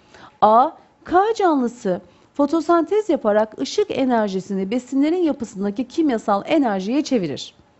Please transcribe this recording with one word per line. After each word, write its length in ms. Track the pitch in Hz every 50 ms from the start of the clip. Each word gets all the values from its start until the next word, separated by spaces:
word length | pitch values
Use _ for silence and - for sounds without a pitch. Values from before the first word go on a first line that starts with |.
| _ _ - - - - _ -
A, 300 | - 214 220 233 269 320 - - - _ _ _ -
K 300 | - 320 359 403 453 440
canlısı 680 | - 392 349 302 269 247 233 240 - - 196 175 202 - - _ _ _ _ _
fotosentez 760 | - 285 277 320 330 302 - 339 339 320 330 392 427 427 -
yaparak 520 | 302 - - 214 202 208 220 220 - -
ışık 300 | 277 - - - 415 -
enerjisini 800 | - - 269 262 247 226 214 202 190 190 180 - 196 190 190 190
besinlerin 520 | 233 254 247 - 269 269 285 311 339 370 349
yapısındaki 680 | 302 269 - 233 - - 185 202 202 202 233 254 -
kimyasal 540 | - 330 320 285 240 214 - - 202 202 -
enerjiye 580 | - 302 330 285 226 196 190 185 208 254 302 285
çevirir. 500 | - 262 226 175 147 135 - - - - _ _ _ _